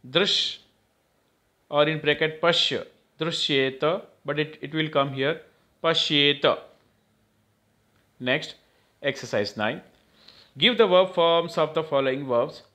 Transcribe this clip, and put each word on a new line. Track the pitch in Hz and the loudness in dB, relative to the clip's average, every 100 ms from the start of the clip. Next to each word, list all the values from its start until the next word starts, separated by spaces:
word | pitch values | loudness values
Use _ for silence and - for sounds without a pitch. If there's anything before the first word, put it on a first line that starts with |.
| 127 | -2
दृश्य | 151 196 - - - _ _ _ _ _ _ _ _ _ _ _ | -2 0 -2 -4 -8 _ _ _ _ _ _ _ _ _ _ _
और | 147 151 | 2 2
in | 156 | 2
bracket | 143 143 156 156 | 0 0 0 2
पश्य | 135 127 - 117 - _ _ _ | 2 2 0 -2 -8 _ _ _
दृश्येत, | 160 156 - 139 135 135 151 190 - _ - | -6 -4 0 2 0 0 -2 -2 -8 _ -6
but | 147 | -4
it, | 151 - | -4 -6
it | 143 | -8
will | 160 156 | -4 0
come | 147 139 | 0 0
here, | 135 135 165 - _ _ _ | -2 -2 -4 -12 _ _ _
पश्येत। | 165 160 - 147 143 139 143 - - _ _ _ _ _ _ _ _ _ _ _ _ _ _ _ | 0 0 2 4 4 4 0 0 -6 _ _ _ _ _ _ _ _ _ _ _ _ _ _ _
Next, | 127 143 - - _ _ _ _ | -2 -2 -4 -18 _ _ _ _
exercise | 143 139 120 110 104 - | -6 -6 -4 -4 -2 -2
nine। | 107 160 - _ _ _ - - _ 135 | -4 -4 -14 _ _ _ -20 -20 _ 0
Give | 196 226 | 0 4
the | 208 | 4
verb | 180 185 | 4 4
forms | 185 170 170 170 170 | 2 4 2 0 -2
of | 156 | 0
the | 160 | -2
following | 156 139 135 135 139 | -2 0 0 -2 0
verbs | 120 143 - _ | 0 0 -6 _